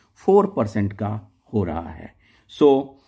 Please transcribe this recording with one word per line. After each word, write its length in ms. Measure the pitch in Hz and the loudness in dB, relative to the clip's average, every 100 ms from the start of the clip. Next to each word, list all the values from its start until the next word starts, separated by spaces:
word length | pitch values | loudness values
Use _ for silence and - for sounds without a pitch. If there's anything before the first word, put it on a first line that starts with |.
| _ _ | _ _
फ़ोर 300 | - 196 196 139 | 2 2 2 0
परसेंट 360 | 107 107 101 | -4 -2 -4
का 480 | - 104 107 - _ _ | -4 -8 -8 -12 _ _
हो 100 | 107 | -4
रहा 260 | 87 80 85 | -4 -6 -10
है। 240 | 85 - _ _ _ _ - | -14 -20 _ _ _ _ 2
So, 260 | 147 135 139 - | 4 4 0 -12